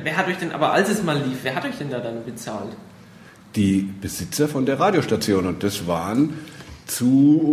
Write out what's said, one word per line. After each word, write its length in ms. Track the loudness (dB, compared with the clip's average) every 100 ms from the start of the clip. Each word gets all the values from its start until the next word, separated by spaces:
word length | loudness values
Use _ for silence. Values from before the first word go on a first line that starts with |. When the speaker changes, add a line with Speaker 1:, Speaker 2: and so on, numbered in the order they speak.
Speaker 1:
wer 120 | -4 -2
hat 120 | -2
euch 80 | -2
denn, 140 | -6
aber 200 | 0 2
als 160 | 2 2
es 120 | 0
mal 140 | 0 0
lief, 180 | -2 -4
wer 140 | -4 -4
hat 80 |
euch 120 | -6 -6
denn 140 | -6
da 80 | -6
dann 260 | -6 -8
bezahlt? 460 | -10 -12 -10 -8 -10 -12 -20 -20 -20 -20 -20 -20 -6 0
Speaker 2:
Die 340 | 2 2 0 -6
Besitzer 460 | -10 -8 -6 0 0
von 180 | 0
der 140 | 0 2
Radiostation. 680 | 2 2 2 0 2 2 2
Und 180 | -2
das 240 | -2 -2 -2
waren 460 | -2 0 2 0 -2 -12 -16 -18 -18 -10
zu 540 | 0 4 6 8 6 6